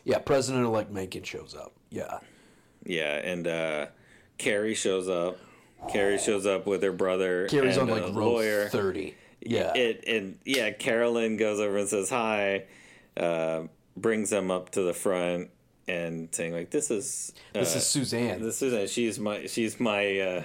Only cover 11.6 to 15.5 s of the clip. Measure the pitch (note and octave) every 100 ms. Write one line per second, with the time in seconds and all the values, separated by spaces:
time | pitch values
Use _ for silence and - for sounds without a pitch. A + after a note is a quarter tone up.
11.6 | G#2 G2 G2 G#2+ F#2+ B2+ A2 G#2+ G2 G2
12.6 | - - - - - - E2+ E2 D#2+ D#2+
13.6 | - _ _ - A2+ A2 G2+ G#2 F#2 F2+
14.6 | F2+ - F2+ E2+ G#2+ F2+ F2 F2 F2+